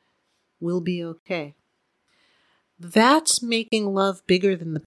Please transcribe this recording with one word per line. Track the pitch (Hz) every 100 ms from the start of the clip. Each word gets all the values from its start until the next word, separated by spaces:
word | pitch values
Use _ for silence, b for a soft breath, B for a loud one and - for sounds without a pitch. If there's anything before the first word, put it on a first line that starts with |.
| _ _ _ _ _ _
We'll | 170 180
be | 170 175
okay.'" | 170 165 - 180 147 147 _ _ _ _ _ _ _ _ _ _ _ _
That's | 175 214 233 302 320 -
making | 240 226 226 220 202
love | 196 196 185 -
bigger | 185 196 185
than | 165
the | 156